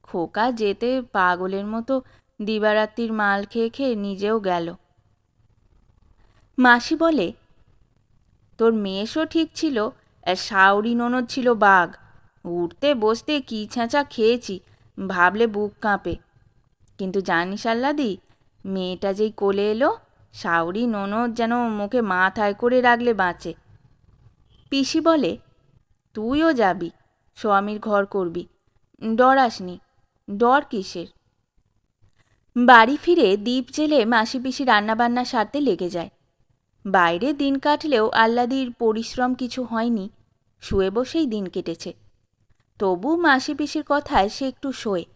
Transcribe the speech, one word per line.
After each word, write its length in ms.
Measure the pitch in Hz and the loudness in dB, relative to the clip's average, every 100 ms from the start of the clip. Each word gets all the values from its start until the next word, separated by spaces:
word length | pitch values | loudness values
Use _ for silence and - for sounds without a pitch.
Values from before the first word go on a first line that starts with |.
খোকা 500 | - 190 160 - 240 | -8 -6 -6 -2 -2
যেতে 500 | 233 208 196 233 262 240 | 0 -4 -2 -2 -4 -4
পাগলের 540 | 202 180 175 185 196 208 | 0 0 0 -2 -4 -6
মতো 360 | 226 233 269 262 _ _ _ | -8 -4 -4 -4 _ _ _
দিবারাত্রির 720 | 208 220 214 214 214 226 233 | -4 0 2 2 0 -4 -4
মাল 320 | 220 202 196 | -2 0 0
খেয়ে 240 | 202 233 226 | -2 -4 -4
খেয়ে 260 | 233 269 | -2 -2
নিজেও 460 | 220 202 190 208 220 | -2 -4 -4 -2 0
গেল।" 340 | 196 175 170 180 _ _ _ _ _ _ _ _ _ _ _ _ _ _ _ _ _ - | 0 -2 -4 -10 _ _ _ _ _ _ _ _ _ _ _ _ _ _ _ _ _ 2
মাসি 380 | 254 240 - 320 | 6 6 2 0
বলে, 360 | 330 294 180 - _ _ _ _ _ _ _ _ _ _ _ - | 2 0 -2 -8 _ _ _ _ _ _ _ _ _ _ _ 0
"তোর 140 | 226 | 2
মেয়েসও 520 | 226 196 190 214 311 | 2 -2 -4 -4 -4
ঠিক 260 | 320 330 320 | -2 -2 -2
ছিল, 340 | - 320 240 214 - _ _ - | -4 -2 -2 -4 -8 _ _ -4
আর 80 | |
শাওরি 600 | 185 - 202 190 202 220 | -4 -2 4 6 6 0
ননদ 320 | 240 240 254 240 | -2 -2 -2 -4
ছিল 280 | - 247 | -2 0
বাঘ, 400 | 226 208 190 170 - - - _ _ | 4 6 6 4 -6 -20 -20 _ _
উঠতে 500 | 175 175 170 - 190 | -8 -4 -4 -2 -2
বসতে 460 | 240 214 226 - 302 | 2 0 0 -2 -4
কি 280 | - 220 214 | -4 -10 -6
ছেঁচা 340 | 247 233 285 | -6 -2 -2
খেয়েছি, 560 | 277 - 220 240 - 185 _ _ _ - 190 | -2 0 2 2 -4 -12 _ _ _ -10 -6
ভাবলে 380 | 185 175 202 233 | 2 2 4 0
বুক 260 | 202 208 _ | 0 -6 _
কাঁপে। 360 | 214 196 180 165 _ _ _ _ _ _ _ _ | -2 -2 -4 -10 _ _ _ _ _ _ _ _
কিন্তু 220 | 190 196 | -6 -4
জানিস 460 | 185 170 180 208 233 | -2 -2 -2 -6 -4
আল্লাদি, 500 | 226 269 302 254 180 _ _ _ _ | -2 -2 -2 -4 -6 _ _ _ _
মেয়েটা 480 | 190 190 180 180 202 | -8 -6 -6 -4 -4
যেই 200 | 196 214 | -2 -4
কোলে 380 | - 196 196 208 | 0 -2 0 -2
এলো, 260 | 220 294 453 _ _ _ | 0 0 -2 _ _ _
শাওরি 540 | - 190 170 165 196 240 | -10 -2 0 0 -2 -2
ননদ 480 | 208 196 214 240 | -2 -4 -4 -4
যেন 340 | 226 233 240 240 | -2 -2 0 -2
মুখে 320 | 208 202 247 | -4 -2 -2
মাথায় 540 | 214 180 190 226 208 | 0 0 0 2 -2
করে 260 | 202 240 254 | 0 2 4
রাখলে 340 | 247 233 240 | 4 2 2
বাঁচে।" 400 | 208 180 170 170 - _ _ _ _ _ _ _ _ _ _ _ | 0 -2 -4 -12 -16 _ _ _ _ _ _ _ _ _ _ _
পিসি 300 | 277 269 320 | -2 0 2
বলে, 380 | 311 320 185 - _ _ _ _ _ _ _ | 2 2 0 -6 _ _ _ _ _ _ _
"তুইও 380 | - 220 285 330 | -8 -4 2 2
যাবি, 380 | 269 196 185 170 _ _ _ _ - | 4 0 0 -8 _ _ _ _ -8
স্বামীর 440 | 220 196 202 208 | 0 0 0 -8
ঘর 260 | 220 202 196 | -2 0 0
করবি, 400 | 202 175 175 - _ _ _ _ _ 220 | -4 -4 -6 -12 _ _ _ _ _ -4
ডরাস 480 | 226 254 269 247 226 | 4 4 6 2 -2
নি, 160 | 180 180 _ _ _ _ - | -12 -14 _ _ _ _ -12
ডর 320 | 202 233 277 285 | 0 2 2 0
কিসের?" 360 | 220 190 180 170 _ _ _ _ _ _ _ _ _ _ _ _ _ _ 240 | -10 -8 -12 -14 _ _ _ _ _ _ _ _ _ _ _ _ _ _ 2
বাড়ি 400 | 247 240 226 294 | 8 8 8 2
ফিরে 400 | - 349 214 208 | 2 4 4 2
দীপ 340 | 208 254 247 | 0 -4 -4
জেলে 340 | - 302 294 | -2 2 4
মাসি 360 | 214 233 196 262 | 4 2 0 -4
পিসি 240 | 262 254 | -6 -4
রান্নাবান্না 600 | 262 214 208 220 240 247 | 2 2 2 0 0 0
সারতে 360 | 247 247 208 285 | -2 -2 -2 -2
লেগে 300 | 277 175 180 | -2 -2 -4
যায়। 200 | 175 170 _ _ _ _ _ _ _ 196 | -6 -10 _ _ _ _ _ _ _ 0
বাইরে 460 | 190 170 175 254 | 4 4 2 -2
দিন 260 | 285 277 277 | -2 -2 0
কাটলেও 500 | 294 302 311 240 220 | 0 0 2 0 2
আল্লাদির 640 | - 226 240 240 269 254 | 2 2 2 0 -2 -4
পরিশ্রম 640 | 233 226 220 226 - 247 | -2 -2 -2 -6 -4 -4
কিছু 300 | 254 247 - | -4 -6 -8
হয়নি, 440 | 247 226 240 226 190 _ _ _ _ _ | -6 -4 -2 -4 -6 _ _ _ _ _
শুয়ে 300 | - 196 190 | -4 0 0
বসেই 360 | 208 254 330 294 | 0 -2 -2 -2
দিন 200 | 214 185 | -4 -6
কেটেছে। 460 | 185 165 165 - - _ _ _ _ _ _ _ _ | -8 -8 -10 -12 -16 _ _ _ _ _ _ _ _
তবু 380 | 196 180 240 339 | -2 0 0 2
মাসি 380 | 330 262 - | 2 2 0
পিসির 300 | 285 294 311 294 | -6 -6 -6 -2
কথায় 420 | 285 294 254 202 | -2 0 0 0
সে 200 | - 269 | -2 -8
একটু 240 | - 269 | -6 -10
শোয়। 320 | 247 226 185 - | -8 -4 -4 -6